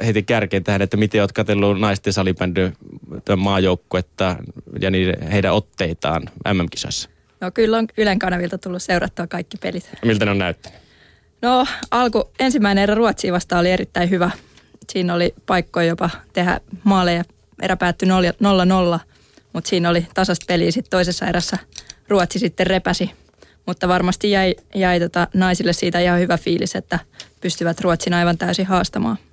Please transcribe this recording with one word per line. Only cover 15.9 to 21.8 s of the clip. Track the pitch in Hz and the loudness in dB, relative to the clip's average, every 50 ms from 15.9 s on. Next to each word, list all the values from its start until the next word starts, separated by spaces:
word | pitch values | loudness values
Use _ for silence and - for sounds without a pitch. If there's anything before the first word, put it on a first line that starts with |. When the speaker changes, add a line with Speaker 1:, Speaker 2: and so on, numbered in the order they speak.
| 170 170 - 175 - - - - - | 0 0 -2 -4 -4 -6 -12 -8 -4
Speaker 2:
tehdä | 185 175 180 175 - - - - 180 - | -2 0 0 -2 -2 -6 -10 -16 -2 0
maaleja. | 208 196 190 180 175 170 170 170 - _ _ _ _ _ - - | 2 4 4 4 2 0 0 -4 -6 _ _ _ _ _ -6 -4
Erä | - 185 | -2 -2
päättyi | 175 180 175 175 - 196 185 185 185 180 175 - - | 0 0 -2 0 0 0 2 2 4 2 2 0 2
nolla | 202 202 196 185 180 | 2 4 4 4 4
nolla, | 185 190 185 180 175 170 165 - - _ _ _ _ _ - _ _ - | 4 4 4 4 2 0 -2 -4 -8 _ _ _ _ _ -20 _ _ -8
mut | 165 - | -8 -4
siinä | - 208 175 170 170 | -2 0 0 2 2
oli | 170 170 165 - - | 2 2 0 0 -2
tasasta | - 185 190 175 - - - | -2 0 0 0 -2 -2 -2
peliä. | 180 170 170 170 | 0 2 2 2
Sit | 165 254 - - | 0 -2 -2 -2
toisessa | - 185 180 175 175 - - | 0 0 0 0 -2 -2 -2
erässä | 185 170 180 170 - - - - - - - | -2 -2 -2 -2 -4 -6 -8 -8 -12 -18 -20